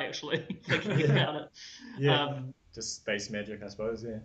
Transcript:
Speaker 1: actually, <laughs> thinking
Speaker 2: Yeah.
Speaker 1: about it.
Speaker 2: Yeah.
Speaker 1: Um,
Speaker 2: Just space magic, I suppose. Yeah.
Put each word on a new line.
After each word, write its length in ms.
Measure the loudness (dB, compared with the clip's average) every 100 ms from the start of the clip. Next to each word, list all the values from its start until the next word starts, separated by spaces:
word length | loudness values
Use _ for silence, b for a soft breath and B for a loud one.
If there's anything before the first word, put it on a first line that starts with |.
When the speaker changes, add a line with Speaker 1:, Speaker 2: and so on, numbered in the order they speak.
Speaker 1:
actually, 340 | -2 -4 -2 -2
<laughs> 260 | -2 -8
thinking 340 | 0 0 2 4
Speaker 2:
Yeah. 60 | 6
Speaker 1:
about 220 | 6 6 0
it. 120 | -6 B B B B B
Speaker 2:
Yeah. 240 | 4 6
Speaker 1:
Um, 320 | 4 -2 -6 -12 _
Speaker 2:
Just 220 | -10 -8 -6
space 340 | -2 -2 -2
magic, 320 | -4 -4 -8
I 60 | -10
suppose. 360 | -4 -4 -4
Yeah. 140 | -6 -8